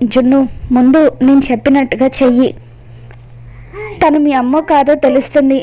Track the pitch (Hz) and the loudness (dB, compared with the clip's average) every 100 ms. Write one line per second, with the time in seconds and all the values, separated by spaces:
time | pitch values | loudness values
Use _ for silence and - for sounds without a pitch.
0 | 247 262 247 277 269 - - 254 254 302 | -2 0 0 0 -2 -6 -4 0 2 4
1 | 302 - 254 277 269 240 285 277 262 220 | 2 0 2 2 2 -2 0 0 -2 -2
2 | 262 - 262 247 262 - - - - - | -2 0 0 2 0 -4 -20 -20 -20 -20
3 | - - - - - - - 392 427 403 | -20 -20 -20 -20 -20 -20 -20 -16 -14 -2
4 | 330 302 294 262 247 294 320 302 277 294 | 0 2 0 0 0 -2 0 0 2 0
5 | 269 254 269 294 269 269 | 0 0 0 0 0 -2